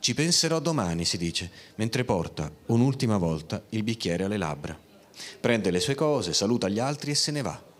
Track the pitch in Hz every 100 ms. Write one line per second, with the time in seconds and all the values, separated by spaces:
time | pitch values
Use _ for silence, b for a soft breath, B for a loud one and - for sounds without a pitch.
0 | - 120 160 175 165 160 165 156 92 85
1 | 85 92 85 - 90 B B - 110 123
2 | 123 104 78 - 76 - - 117 127 135
3 | 120 104 85 80 - 104 - 113 107 113
4 | 95 85 98 104 85 73 71 80 - -
5 | - B B B 117 117 95 90 90 139
6 | 156 143 92 76 101 117 95 101 131 143
7 | 143 143 - 147 110 71 - -